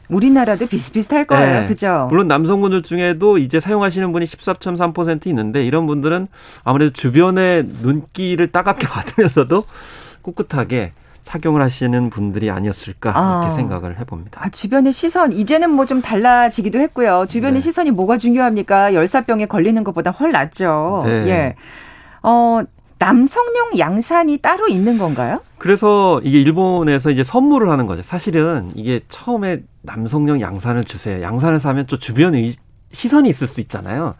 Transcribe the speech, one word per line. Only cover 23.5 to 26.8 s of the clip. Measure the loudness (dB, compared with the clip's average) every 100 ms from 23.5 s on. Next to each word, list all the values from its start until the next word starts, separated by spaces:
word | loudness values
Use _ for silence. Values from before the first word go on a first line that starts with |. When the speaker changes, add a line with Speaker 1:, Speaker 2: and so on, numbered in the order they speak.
| 0 -2 0
Speaker 1:
양산이 | 0 0 0 0 2 0
따로 | 0 0 0
있는 | 2 2 2
건가요? | 0 -2 -4 -4 -8 -8
Speaker 2:
그래서 | 0 2 4 4 4 2
이게 | 4 4
일본에서 | 4 2 2 2